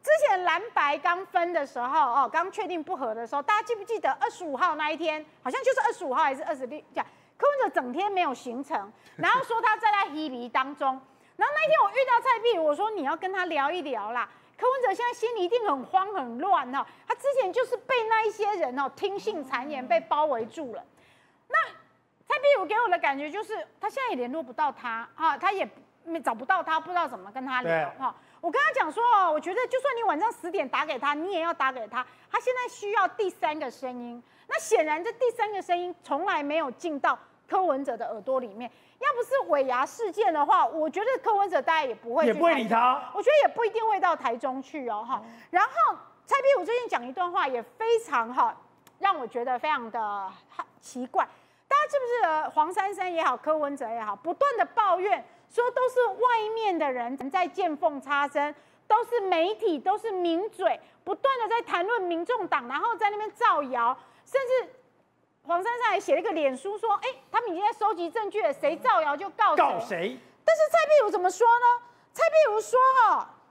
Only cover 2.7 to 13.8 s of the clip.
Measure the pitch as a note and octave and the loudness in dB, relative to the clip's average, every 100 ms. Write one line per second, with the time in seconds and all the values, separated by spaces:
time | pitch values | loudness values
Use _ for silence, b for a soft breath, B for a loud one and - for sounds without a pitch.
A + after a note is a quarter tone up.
2.7 | F4 D4+ E4+ B3+ A3 A#3 C#4+ C#4+ G#4+ G#4+ | -6 -6 -6 -4 -6 -4 -4 0 0 0
3.7 | A4 G4+ G#4+ D4+ - G#4+ - F4 C4 F4+ | -6 -4 -2 -2 0 -4 -4 -8 0 0
4.7 | D#4 D4+ D4+ D#4+ D#4 D4+ b B3+ A#4+ B4 | 0 -4 -2 -4 -4 -10 b -6 0 0
5.7 | B4 - - D#4 B3+ D4+ C4+ D#4+ C#4+ B3+ | 2 0 -2 -4 0 0 0 -6 -6 -8
6.7 | D4+ _ D#4 A3 b b _ C#5 C#5+ G#4 | -12 _ -8 -8 b b _ 2 2 0
7.7 | - B3 C#4 G#4 F#4+ E4 B3 B3 A#3 C#4+ | 0 -4 -4 -2 0 -2 -4 -8 -10 -6
8.7 | C4+ G3+ _ b - E4+ B4 B4 A4+ A4+ | -6 -6 _ b -2 2 2 0 0 2
9.7 | G#4+ A4 G4+ F#4+ D4+ D#4 B3+ A#3+ C4+ C4+ | 2 2 2 -2 -4 -8 -8 -4 -2 -2
10.7 | C#4+ C4+ C4 - b b - A#4 D5+ D#5 | -2 -4 -4 -12 b b -2 0 0 2
11.7 | D#5 G4+ A4 C5 A#4 B4 A#4 A#4 F4+ D#4 | 4 4 2 2 2 2 0 2 2 0
12.7 | - G#4+ G#4 C4+ D#4+ F#4 F#4+ F4+ D4+ C#4 | 0 -2 -2 -4 -4 -4 -4 -2 0 -2
13.7 | F4+ | -2